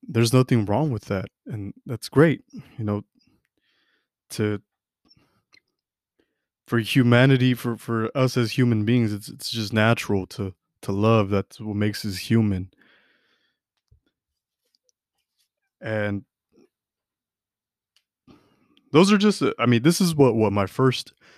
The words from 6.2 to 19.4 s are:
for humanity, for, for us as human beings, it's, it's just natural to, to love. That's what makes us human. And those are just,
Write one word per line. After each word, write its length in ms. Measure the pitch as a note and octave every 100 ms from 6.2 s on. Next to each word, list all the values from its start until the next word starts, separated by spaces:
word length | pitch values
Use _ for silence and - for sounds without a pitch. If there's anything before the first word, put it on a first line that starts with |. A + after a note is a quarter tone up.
| _ _ _ _ -
for 120 | A#2+
humanity, 760 | G#2+ C#3 A#2+ A#2+ C3+ C3 B2+
for, 220 | A#2+ A#2+ A2
for 340 | - A2+ A2 C#3+
us 200 | C3 B2+
as 160 | A2+
human 320 | - A#2+ A2
beings, 280 | G#2+ B2 A2
it's, 160 | G#2 -
it's 220 | - -
just 220 | A2+ G#2
natural 540 | A2 A2 A2+ - G2+ F2+
to, 280 | - G2 - _ _
to 100 | -
love. 380 | G2+ G#2+ A2+ G2
That's 300 | G2+ - -
what 160 | G#2+ G#2
makes 280 | G#2 -
us 120 | G#2+ F#2+
human. 540 | - A2+ G#2+ F#2 F#2+ _ _ _ _ _ _ _ _ _ _ _ _ _ _ _ _ _ _ _ _ _ _ _ _ _ _ _ _ _ _ _
And 440 | C3+ G#2+ G#2 G2+ - _ _ _ _ _ _ _ _ _ _ _ _ _ _ _ _ _ _ _ _ - _ _ _ _ -
those 200 | D3 G3
are 60 | G#3
just, 240 | G#3 -